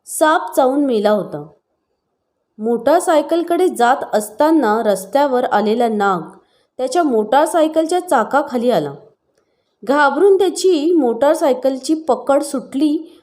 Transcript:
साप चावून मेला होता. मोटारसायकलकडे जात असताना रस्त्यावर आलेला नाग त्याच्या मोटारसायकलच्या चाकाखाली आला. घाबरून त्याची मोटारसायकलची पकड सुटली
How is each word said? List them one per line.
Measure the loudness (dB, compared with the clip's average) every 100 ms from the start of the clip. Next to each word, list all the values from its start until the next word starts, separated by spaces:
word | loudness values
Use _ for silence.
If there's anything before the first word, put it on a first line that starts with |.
| -14
साप | 0 2 2 0 0
चावून | 0 2 0
मेला | 0 0
होता. | 0 -2 -10 -14 _ _ _ _ _ _ _ _ _ _ -8
मोटारसायकलकडे | -4 0 2 2 2 0 2 -2 0 0 0
जात | 2 2 2 0
असताना | -4 -4 -2 2 2 2 0 0
रस्त्यावर | -2 -2 0 0 0
आलेला | 0 0 0 0 0
नाग | 0 0 0 -6 -16 _ _ _ -8
त्याच्या | -4 0
मोटारसायकलच्या | 0 0 2 2 2 0 0 0 0 -2
चाकाखाली | 0 0 2 -2 -2 -2 0
आला. | 0 -2 -10 -20 _ _ _ _ _ _ _
घाबरून | -2 2 2 4 4 4
त्याची | 2 0 0 0 2
मोटारसायकलची | 0 0 0 0 2 0 0 -2 -4 -4
पकड | -4 -2 -2 0 0
सुटली | 0 -6 -8 -2 -2 -2 -6 -20